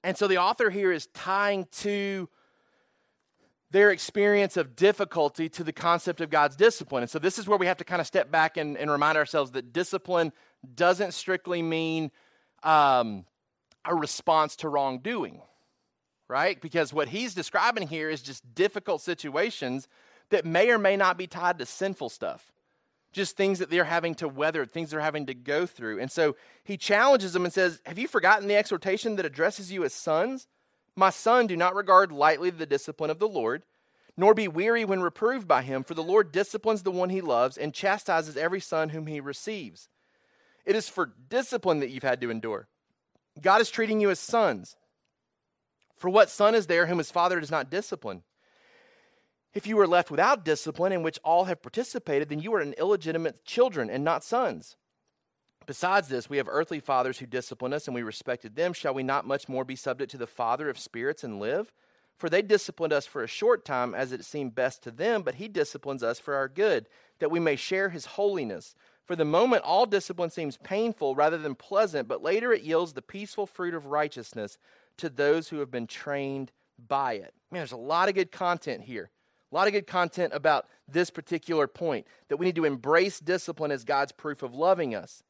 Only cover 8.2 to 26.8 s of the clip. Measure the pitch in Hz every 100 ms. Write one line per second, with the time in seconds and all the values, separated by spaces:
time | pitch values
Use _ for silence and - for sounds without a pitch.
8.2 | 123 160 156 - 151 143 147 143 147 156
9.2 | 143 160 135 131 123 139 180 190 - 180
10.2 | 160 - _ _ 131 120 175 185 196 -
11.2 | - 185 - 175 165 160 160 160 156 _
12.2 | _ _ _ _ 156 156 143 127 113 101
13.2 | 87 _ _ _ _ _ - 170 147 -
14.2 | - 160 151 - 160 143 135 127 156 233
15.2 | 113 71 - _ _ _ _ _ _ _
16.2 | _ 127 175 170 165 165 151 147 143 180
17.2 | 247 180 151 190 214 233 165 160 156 156
18.2 | 127 131 123 117 196 208 208 165 - 170
19.2 | 151 143 214 - 131 131 - _ _ _
20.2 | _ 202 165 165 226 233 196 196 185 180
21.2 | 185 180 175 175 123 - 190 190 123 -
22.2 | 98 64 _ _ _ _ _ _ _ -
23.2 | 196 - 196 185 160 170 160 170 165 160
24.2 | 160 135 151 160 123 165 160 156 156 151
25.2 | 135 127 123 147 175 - 113 104 131 -
26.2 | 151 139 - _ - 202